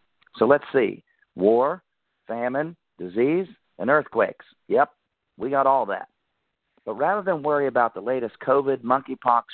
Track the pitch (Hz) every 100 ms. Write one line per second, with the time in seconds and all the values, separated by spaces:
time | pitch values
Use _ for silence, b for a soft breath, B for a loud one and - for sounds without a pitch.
0 | _ _ _ - 113 143 - 139 101 95
1 | - _ _ - 98 117 139 180 _ _
2 | _ _ - 117 123 131 160 170 _ -
3 | 90 98 135 170 185 - _ - 113 151
4 | - 113 90 - - _ - 107 147 _
5 | _ _ _ - 120 139 135 135 104 95
6 | - _ _ _ _ _ _ _ - 110
7 | 156 208 185 165 143 147 135 123 117 -
8 | 107 131 113 - - 139 139 131 117 135
9 | 131 131 127 120 -